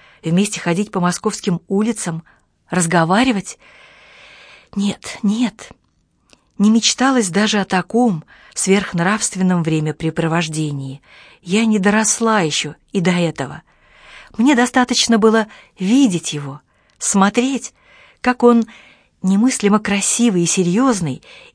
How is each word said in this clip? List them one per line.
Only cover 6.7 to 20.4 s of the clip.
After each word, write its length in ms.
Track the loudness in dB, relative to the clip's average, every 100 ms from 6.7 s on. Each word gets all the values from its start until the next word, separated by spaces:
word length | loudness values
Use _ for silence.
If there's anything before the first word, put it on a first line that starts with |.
мечталось 600 | 4 2 0 0 0 0
даже 280 | 0 0 0
о 60 |
таком 600 | 0 -2 0 0 0 0 -6 -20 -16
сверхнравственном 1080 | -6 0 0 0 -2 -2 -2 -4 -2 0 0
времяпрепровождении. 1400 | 0 -2 -2 -4 -6 -2 -2 -2 -4 -4 -6 -6 -10 -14 _ -20 -20 _
Я 240 | -4 0
не 160 | 0 2
доросла 600 | 2 2 0 -2 0 0
еще 340 | 0 -4 -6 -12 _
и 80 | -2
до 100 | 0
этого. 520 | 0 -2 -4 -10 -12 -20 _ _ _ -20 -20 -10 0
Мне 180 | 2
достаточно 640 | 4 2 2 0 0 2 4
было 300 | 4 4 0 -8 _ -6
видеть 580 | 0 4 4 0 -4
его, 260 | -8 -10 -14 _ _ _ _
смотреть, 760 | -2 2 2 2 0 -2 -8 -20 _ _ _ _
как 240 | -2 2
он, 220 | 4 4 2 -8 -20 _ _ _
немыслимо 580 | 0 2 2 2 2 2
красивый 600 | 0 -2 -2 0 2 2